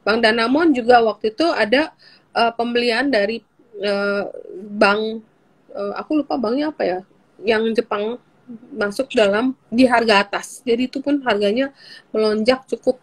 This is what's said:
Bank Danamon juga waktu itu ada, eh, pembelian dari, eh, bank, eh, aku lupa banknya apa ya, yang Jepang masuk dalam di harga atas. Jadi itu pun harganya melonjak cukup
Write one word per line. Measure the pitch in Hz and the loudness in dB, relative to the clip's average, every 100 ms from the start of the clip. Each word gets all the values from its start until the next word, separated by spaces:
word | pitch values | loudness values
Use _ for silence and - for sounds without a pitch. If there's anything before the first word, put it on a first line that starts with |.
Bank | - 226 226 | 0 2 2
Danamon | 233 233 285 339 | 2 2 2 4
juga | 254 226 247 226 | 2 6 6 4
waktu | 208 220 | 0 -6
itu | 220 330 | 0 0
ada, | 214 214 254 311 _ - - _ | 0 0 0 0 _ -20 -20 _
eh, | - 233 226 | 0 0 0
pembelian | 240 240 240 226 285 | -2 0 0 0 0
dari, | 226 202 226 _ _ _ 208 202 | 0 0 -4 _ _ _ -6 -2
eh, | 202 202 202 190 - 50 180 | -2 -2 -2 -6 -10 -16 -16
bank, | 208 208 208 208 220 226 _ _ _ _ _ - | -12 2 4 4 -2 -8 _ _ _ _ _ -8
eh, | 202 | -8
aku | 196 208 311 277 | -8 -2 -2 -2
lupa | 302 | -4
banknya | 220 262 302 | -2 -2 -4
apa | 302 | -2
ya, | 190 180 190 _ _ _ 185 | -4 -4 -8 _ _ _ -2
yang | 220 226 | 0 0
Jepang | 226 233 208 214 247 _ _ - | -4 -6 -6 -6 -8 _ _ -20
masuk | 226 - 247 208 202 262 247 | -20 -16 -6 -6 -4 -4 0
dalam | 202 202 262 262 _ | 2 2 -2 -4 _
di | 226 254 | 2 4
harga | 240 226 202 202 | 4 4 2 2
atas. | - - - - | -6 -8 -10 -4
Jadi | 233 254 | -2 -2
itu | 277 | -4
pun | 277 285 | -2 -2
harganya | 254 202 202 233 277 _ - - _ | 0 0 0 0 -4 _ -20 -20 _
melonjak | 220 214 214 220 254 - | -2 0 0 0 0 -4
cukup | - - 254 | -4 -4 -4